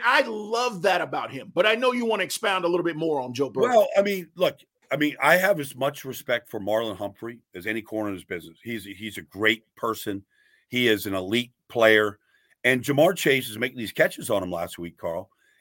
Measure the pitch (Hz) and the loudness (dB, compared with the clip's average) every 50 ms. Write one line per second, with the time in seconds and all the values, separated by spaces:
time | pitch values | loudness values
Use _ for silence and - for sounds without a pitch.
0 | - 240 269 302 269 233 220 214 214 208 226 233 247 247 220 175 165 196 185 175 | 2 2 2 2 2 0 -4 -8 -6 -4 -2 -2 -2 -2 -2 0 0 2 2 2
1 | 160 139 147 147 117 117 135 135 110 - - 165 190 214 226 226 262 254 247 247 | 0 -2 -4 -6 -6 -6 -8 -10 -10 -6 0 2 4 4 4 2 2 0 0 0
2 | 233 226 214 196 185 151 - - - 208 190 185 170 170 175 175 160 170 165 156 | 0 0 0 0 -2 -4 -4 -2 -2 0 0 0 0 0 0 0 0 0 -2 -2
3 | 165 160 151 139 127 123 123 120 139 127 104 131 135 247 247 220 196 175 - 196 | -2 -2 -2 -2 -4 -4 -2 -4 -4 -2 0 0 2 4 6 4 4 4 4 2
4 | 202 202 202 190 175 - - 170 180 151 - _ _ _ _ _ _ - 139 147 | 2 2 0 -4 -6 -8 -2 0 0 0 0 _ _ _ _ _ _ -4 -2 0
5 | 147 151 131 - 135 147 170 185 185 196 202 160 143 139 131 127 135 143 143 - | 0 0 0 2 4 4 6 6 4 2 0 0 -2 -8 -6 -4 -4 -4 -4 -4
6 | - 131 120 - - - 123 117 - - - 107 95 104 107 113 117 110 98 92 | -12 -12 -12 -10 -4 -2 -2 -2 -4 -6 -10 -6 -2 0 0 0 0 -2 -6 -6
7 | 104 101 101 - 113 117 120 113 _ _ - 92 87 110 110 113 104 - 110 107 | -8 -8 -8 -10 -12 -12 -14 -14 _ _ -14 -10 -6 -6 -6 -6 -6 -6 -6 -6
8 | 107 104 95 90 80 - 95 87 78 82 82 _ - 110 117 110 92 101 98 90 | -4 -4 -6 -8 -10 -10 -10 -10 -10 -14 -20 _ -10 -10 -10 -10 -10 -12 -14 -12
9 | 107 110 98 98 80 _ - 95 107 110 117 113 _ _ _ - - 113 110 - | -12 -12 -12 -12 -16 _ -4 2 2 2 2 2 _ _ _ -6 -4 -4 -4 -4
10 | - 107 98 101 101 _ _ _ _ _ _ _ _ - 120 123 123 117 107 98 | -6 -8 -8 -8 -10 _ _ _ _ _ _ _ _ -6 -2 2 2 4 2 2
11 | 92 104 98 95 92 92 110 120 123 120 _ _ _ - - 120 113 110 110 107 | 0 -4 -6 -4 -4 -2 -2 -2 -2 -4 _ _ _ -6 2 6 6 8 8 8
12 | 107 104 98 _ _ _ _ _ _ _ _ _ - 123 131 127 110 131 139 139 | 4 2 -2 _ _ _ _ _ _ _ _ _ 2 2 2 2 0 0 4 4
13 | 156 185 190 - - 160 143 131 - 113 107 110 120 131 131 127 113 98 - - | 4 4 4 2 2 2 2 2 0 -6 -6 -6 -6 -6 -6 -6 -8 -6 0 2
14 | 156 185 - - 170 - 110 98 92 90 90 85 87 85 - - 87 87 85 - | 0 0 0 -6 -4 -2 -2 -2 -2 -2 -4 -4 -6 -6 -8 -12 -12 -12 -12 -8
15 | - 87 82 87 98 _ _ _ _ _ _ _ | -8 -6 -6 -8 -10 _ _ _ _ _ _ _